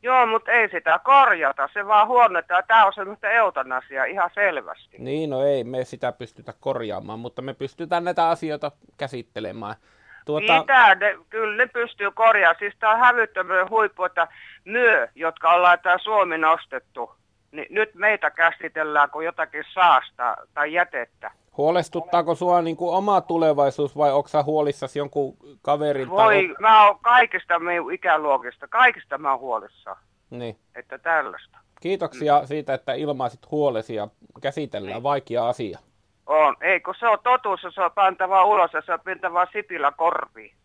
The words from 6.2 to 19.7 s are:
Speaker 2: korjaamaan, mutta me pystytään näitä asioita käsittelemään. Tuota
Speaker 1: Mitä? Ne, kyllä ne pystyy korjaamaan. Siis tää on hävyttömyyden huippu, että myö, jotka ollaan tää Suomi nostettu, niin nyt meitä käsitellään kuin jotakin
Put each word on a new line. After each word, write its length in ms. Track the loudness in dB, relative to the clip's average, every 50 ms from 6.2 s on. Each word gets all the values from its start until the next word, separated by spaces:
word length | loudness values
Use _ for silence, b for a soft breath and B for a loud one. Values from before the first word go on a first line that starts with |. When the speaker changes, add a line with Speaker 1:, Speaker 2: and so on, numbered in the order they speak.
| -18 -18 _ -20 -20 -20 -20 _
Speaker 2:
korjaamaan, 580 | _ -6 -6 -6 -6 -8 -8 -10 -10 -12 -14 -12
mutta 240 | -12 -14 _ -12
me 120 | -12 -12 -10
pystytään 500 | _ -12 -12 _ _ -8 -4 -4 -4 -4
näitä 240 | -4 -2 -2 0 0
asioita 420 | -2 -2 -4 -8 -8 -6 -8 -10 _ _ _ _ _ _
käsittelemään. 760 | -12 -10 -10 -14 -16 _ _ -12 -12 -10 -12 -12 -12 -14 -14 _ b b b b b b b b b
Tuota 360 | -6 -4 -4 0 2 2 2
Speaker 1:
Mitä? 340 | 2 4 4 6 6 6 6
Ne, 240 | 4 0 -2 -2 -4 _ _
kyllä 260 | -8 -6 -6 -6 -2
ne 100 | -4 -4 -4
pystyy 380 | _ -8 -8 -8 -8 _ -8 -8
korjaamaan. 460 | -2 2 4 4 4 6 4 2 2 2
Siis 160 | -4 -10 -10 _
tää 100 | 0 0
on 80 | 2 4
hävyttömyyden 720 | 4 4 4 4 -2 -2 _ -8 -6 -2 -2 -2 -2 0
huippu, 340 | 0 0 0 0 _ -4 -6
että 240 | -4 _ -2 -4 -4 B B B B B B B
myö, 440 | -8 -4 0 2 2 2 2 -2 -4 _
jotka 380 | -6 -6 -6 -6 -2 2 4
ollaan 260 | 4 6 6 4 4 4
tää 160 | _ 0 0 0
Suomi 400 | 0 -2 0 0 0 0 -2 -2
nostettu, 720 | 2 0 0 0 -2 _ -14 -14 _ _ _ -12 -12 -12 _ _ _ _ _ _ _ _
niin 140 | _ -18 -16 -8
nyt 240 | -4 -4 -4 -4 _
meitä 360 | -2 -2 -2 0 0 -2 -6
käsitellään 800 | -2 0 0 0 0 -4 -14 -12 _ -6 -6 -2 0 0 0 0
kuin 140 | 0 -8 -8
jotakin 380 | -8 -6 -8 -8 -8 -8 -16 -16 -12